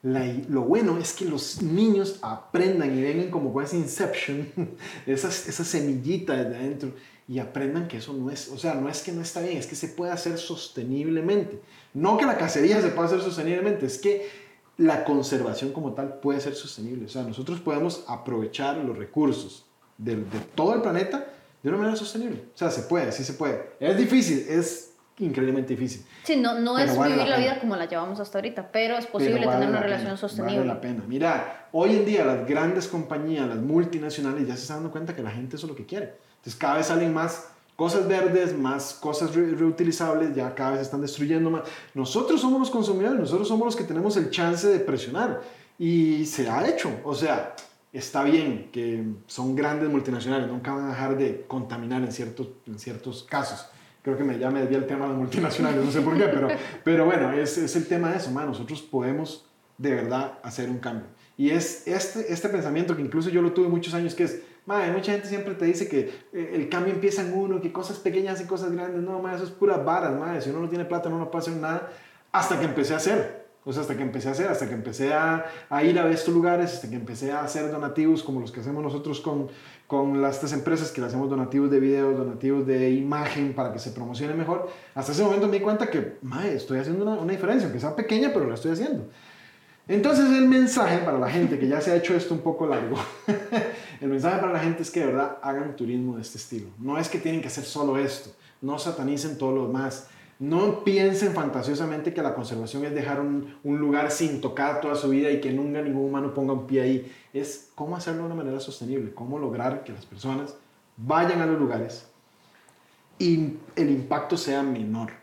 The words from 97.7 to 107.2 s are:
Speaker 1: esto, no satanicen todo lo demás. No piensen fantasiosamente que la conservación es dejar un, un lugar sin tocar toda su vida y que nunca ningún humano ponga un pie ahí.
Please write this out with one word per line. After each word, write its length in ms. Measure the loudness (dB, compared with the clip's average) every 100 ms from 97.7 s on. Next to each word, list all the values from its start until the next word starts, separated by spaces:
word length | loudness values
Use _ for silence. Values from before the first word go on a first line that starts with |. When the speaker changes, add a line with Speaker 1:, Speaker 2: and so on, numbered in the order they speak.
| -2 0 2
Speaker 1:
esto, 340 | 0 -4 -12 -20 -20 _
no 160 | -6 -4
satanicen 580 | -4 -2 -2 -2 -4 -2
todo 160 | 0
lo 140 | 0 0
demás. 400 | -2 -4 -6 -16 -20 -20 _
No 440 | 0 2 2 2
piensen 500 | 2 4 4 4 2
fantasiosamente 800 | 2 -2 -2 -2 -2 -2 -2 -4
que 80 | -2
la 120 | -2
conservación 500 | -2 -6 -6 -6 -6
es 100 | -4
dejar 280 | -4 -2 -2
un, 340 | -2 -2 -4 -8
un 140 | -2 0
lugar 320 | 2 2 2
sin 300 | 0 0 0
tocar 400 | -4 -2 -2 0
toda 140 | -2
su 120 | 0 2
vida 200 | 4 4
y 80 | 2
que 120 | 0
nunca 280 | -2 -2 -2
ningún 240 | -2 0
humano 280 | 0 0 -2
ponga 200 | -2 0
un 120 | -2 2
pie 140 | 2
ahí. 300 | 4 2 -2 -18